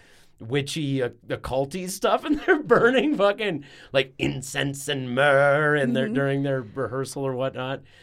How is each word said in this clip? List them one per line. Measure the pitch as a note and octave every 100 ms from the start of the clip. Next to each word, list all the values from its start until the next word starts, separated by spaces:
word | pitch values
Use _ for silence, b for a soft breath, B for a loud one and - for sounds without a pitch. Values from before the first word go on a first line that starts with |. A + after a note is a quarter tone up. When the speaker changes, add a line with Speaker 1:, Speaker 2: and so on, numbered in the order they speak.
| b b b -
Speaker 1:
witchy, | A2+ C#3+ C#3 E3 C#3+ C3+
uh, | A#2+ - -
occulty | C3+ - C3 C#3 F#3 F3+
stuff, | - - A#3+ D4+
and | D4
they're | - D4+
burning | F#3 A3 A#3 C4 C#4+ B3+
fucking, | G3+ G3+ G#3 D3+ B B B
like, | C3+ C3+ -
incense | C3+ C#3 - C#3+ C#3 C#3 -
and | C#3 B2+
myrrh | B2 C#3+ C#3 C#3+ C#3+ D3+ D3
and | B2+ C3
they're | C3
Speaker 2:
Mm-hmm. | B2
Speaker 1:
during | C#3 C#3
their | C#3 C3+
rehearsal | A2 C3+ A2+ C3 C3+ -
or | C3+ B2
whatnot. | C3+ C3 B2+ C3+ B B